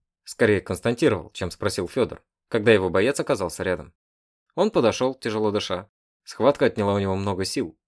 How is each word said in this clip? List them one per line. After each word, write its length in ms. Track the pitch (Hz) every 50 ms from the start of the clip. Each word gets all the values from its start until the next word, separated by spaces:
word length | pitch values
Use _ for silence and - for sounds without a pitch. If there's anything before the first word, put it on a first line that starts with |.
| _ _ _ _ _
скорее 380 | - - - 123 107 107 95
констатировал, 680 | - - 95 90 - 117 120 - 165 147 110 90 78 76
чем 200 | _ - 95 87
спросил 360 | - - - 101 - - 92 85
Федор, 360 | - - 123 82 80 - _ _ _ _ _ _
когда 220 | - 113 104 113
его 180 | 113 101 92 92
боец 300 | 82 95 98 123 143 -
оказался 440 | 160 - 143 110 98 85 - - 92
рядом. 300 | 92 90 80 76 71 _ _ _ _ _ _ _ _ _ _ _ _ _
Он 160 | - 185 214
подошел, 440 | - 180 135 110 - - 127 131 131
тяжело 360 | - - 120 107 110 107 107
дыша. 380 | 101 104 98 - 95 90 98 - _ _ _ _ _ _ _
Схватка 420 | - - - 107 131 143 - 147
отняла 280 | 120 - - 104 101 101
у 60 | 101
него 160 | 98 95 95
много 300 | 95 98 101 98 90 95
сил, 320 | 92 - 139 123 82 - _ _